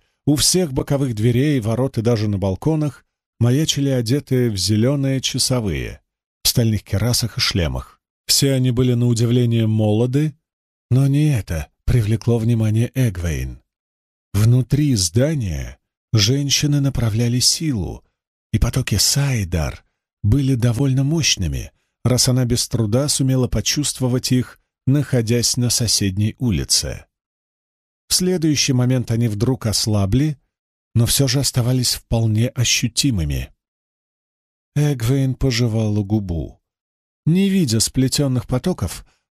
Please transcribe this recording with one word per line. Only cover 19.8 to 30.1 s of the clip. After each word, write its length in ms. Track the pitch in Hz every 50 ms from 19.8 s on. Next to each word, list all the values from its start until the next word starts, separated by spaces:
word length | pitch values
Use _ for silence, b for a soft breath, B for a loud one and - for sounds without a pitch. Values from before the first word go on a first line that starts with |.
| _ _ _ _ _ _ _ _ -
были 320 | 101 113 143 139 131 135
довольно 480 | 120 120 123 113 117 143 139 131 135 139
мощными, 680 | 139 160 170 135 - - - 90 76 69 65 - - _ _ _ _ _ _ -
раз 240 | 117 127 120 - 135
она 180 | 123 127 127
без 220 | 117 123 113 - -
труда 400 | - 120 113 104 104 127 143 143
сумела 400 | - - 139 131 131 131 123 -
почувствовать 840 | - 117 98 - - 151 143 - - - 131 123 123 127 - -
их, 280 | 131 127 117 - - - _ _ _ _ -
находясь 720 | - 135 147 131 - - 123 113 107 120 120 113 - - 127
на 120 | 123 117
соседней 680 | - - 123 104 - - 104 98 92 101 107 110 - -
улице. 680 | 127 120 95 71 64 - - - - 67 - - - _ _ _ _ _ _ _ _ _ _ _ _ _ _ _ _ _ _ _ _ -
В 60 | -
следующий 600 | - 180 180 185 175 156 160 147 127 - - 135
момент 360 | 123 123 123 131 127 113 -
они 180 | 117 113 120 113
вдруг 360 | 104 101 117 131 135 - -
ослабли, 720 | 110 98 - - 113 107 104 98 92